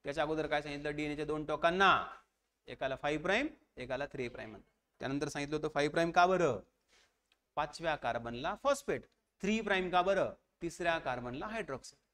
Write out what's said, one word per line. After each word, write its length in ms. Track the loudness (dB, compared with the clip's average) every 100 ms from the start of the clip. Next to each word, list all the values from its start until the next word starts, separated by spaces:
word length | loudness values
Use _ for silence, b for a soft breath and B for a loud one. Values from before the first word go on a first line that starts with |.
त्याच्या 200 | -4 -2
अगोदर 240 | 0 0 0
काय 140 | -2
सांगितलं? 340 | -2 -6 -4
डीएनए 200 | -4 -4
च्या 100 | -2
दोन 200 | -2 -4
टोकांना, 460 | -2 2 2 6 6 6 2 -12 _ _ _ _ -16
एकाला 280 | -6 -4
फाईव्ह 280 | -2 -2 0
प्राईम, 240 | 0 0 0 -8 _ -14
एकाला 280 | -6 -6
थ्री 220 | -6 -6 -6
प्राईम. 280 | -6 -12 -14 _ _ _ _
त्यानंतर 260 | -4 -2 -2
सांगितलं 280 | -4 -4
होतं 140 | -2 -2
फाईव्ह 200 | 0 0
प्राईम 180 | 2 2
का 140 | 4 4
बरं? 320 | 6 2 0 -8 _ _ b b _ _ _ _ -4
पाचव्या 380 | -4 -4 -2
कार्बनला 600 | -2 -2 -2 -4 -6 -6 0
फॉस्फेट. 420 | 0 0 0 -4 -6 _ _ _
थ्री 160 | 0 0
प्राईम 280 | 2 2 4
का 120 | 4
बरं? 320 | 4 2 2 -4 _ _
तिसऱ्या 360 | -8 -2 0 0
कार्बनला 480 | -2 -4 -4 -8 -6
हायड्रॉक्साईड. 540 | -6 -6 -8 -10 _ _